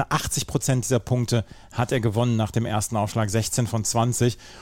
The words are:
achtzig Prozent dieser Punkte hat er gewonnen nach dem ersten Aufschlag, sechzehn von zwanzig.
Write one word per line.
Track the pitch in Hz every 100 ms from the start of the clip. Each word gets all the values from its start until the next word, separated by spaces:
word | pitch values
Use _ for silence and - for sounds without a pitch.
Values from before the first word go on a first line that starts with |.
| -
achtzig | 156 - - -
Prozent | 143 - 127
dieser | - 123
Punkte | - 123 117 117 - - -
hat | - 120
er | 131
gewonnen | 113 104 120 113
nach | 107
dem | 117 113
ersten | 107 - 110
Aufschlag, | 101 113 107
sechzehn | 110 110 - 117
von | 113
zwanzig. | 104 117 120 120 120 - - -